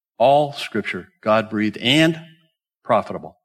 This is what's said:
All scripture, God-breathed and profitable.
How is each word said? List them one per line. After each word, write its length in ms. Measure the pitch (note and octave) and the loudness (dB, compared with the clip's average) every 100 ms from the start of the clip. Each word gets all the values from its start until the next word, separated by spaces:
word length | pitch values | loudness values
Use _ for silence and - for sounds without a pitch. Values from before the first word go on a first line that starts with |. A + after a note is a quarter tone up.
| _ - | _ 2
All 340 | A#2+ C#3+ D3 | 4 4 2
scripture, 560 | - - G#2+ - F#2 F2 _ | -6 -8 -6 -6 -8 -12 _
God-breathed 560 | G#2+ A2 G#2+ G#2+ G#2+ G2+ | 0 0 0 -2 -2 -2
and 440 | A#2 D3 D#3+ D#3+ - _ _ _ _ _ | 0 2 2 0 -10 _ _ _ _ _
profitable. 540 | - A2 - F#2 D2 _ | -2 -2 -2 -10 -14 _